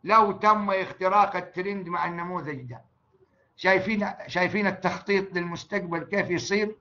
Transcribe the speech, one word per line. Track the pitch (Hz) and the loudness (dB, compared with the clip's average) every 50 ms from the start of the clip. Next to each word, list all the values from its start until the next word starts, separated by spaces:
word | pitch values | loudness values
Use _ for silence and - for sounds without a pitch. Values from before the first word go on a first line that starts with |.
| - | 0
لو | 185 208 226 220 202 | 6 6 6 6 6
تم | 190 190 - 214 214 208 202 202 | 2 2 4 4 4 4 2 0
اختراق | 196 190 185 - - - 185 185 190 208 202 196 - | 0 0 -2 -4 -6 -2 0 2 4 4 4 4 2
الترند | 180 - - - 180 180 196 202 196 180 165 | -6 -6 -6 -8 -6 -6 -4 -6 -6 -6 -6
مع | 175 170 160 | -4 -2 -2
النموذج | 170 175 175 175 180 180 180 143 151 147 127 | -4 -4 -6 -6 -6 -6 -6 -6 -6 -8 -10
ده، | 127 123 117 - - _ _ _ _ _ _ _ _ _ _ _ _ _ _ | -10 -12 -14 -16 -18 _ _ _ _ _ _ _ _ _ _ _ _ _ _
شايفين، | - - 185 190 185 185 202 220 202 202 - - - - | -2 2 4 4 4 2 0 0 0 -2 -4 -6 -10 -14
شايفين | - - 175 180 170 - 214 208 | -6 0 0 0 2 2 0 0
التخطيط | 196 185 185 - 180 - - - - 202 196 196 190 175 | 0 -2 0 -2 -2 -2 -2 -2 0 0 0 0 -2 -6
للمستقبل | 180 170 175 170 156 - _ 202 202 180 170 170 165 156 | -6 -6 -4 -8 -10 -10 _ -6 -6 -4 -4 -6 -6 -6
كيف | - 202 202 180 - | -2 -2 -2 0 0
يصير؟ | 180 165 - - 196 208 214 214 214 _ | -2 -2 -2 0 0 0 0 -2 -4 _